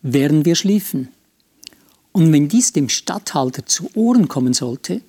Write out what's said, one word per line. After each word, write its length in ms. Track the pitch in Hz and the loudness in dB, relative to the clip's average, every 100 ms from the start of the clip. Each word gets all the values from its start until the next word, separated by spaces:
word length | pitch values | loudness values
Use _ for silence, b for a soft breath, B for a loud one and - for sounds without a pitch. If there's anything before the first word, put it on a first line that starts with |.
während 420 | 143 131 143 156 151 | 0 0 2 2 2
wir 80 | |
schliefen. 540 | 170 196 208 196 - 131 _ _ _ _ _ - b b b b | 0 0 -2 -2 -8 -10 _ _ _ _ _ -20 b b b b
Und 200 | 196 165 | 2 4
wenn 160 | 151 147 | 4 2
dies 240 | 226 247 | 2 0
dem 160 | - 131 | -2 -2
Statthalter 760 | - - 202 - 147 131 131 - | -4 -6 -10 -6 -4 -4 -6 -6
zu 240 | - 160 | -6 -6
Ohren 320 | - 226 254 170 | -2 2 4 2
kommen 240 | 135 127 | 0 0
sollte 460 | 127 123 127 - 190 | -2 -4 -10 -8 -8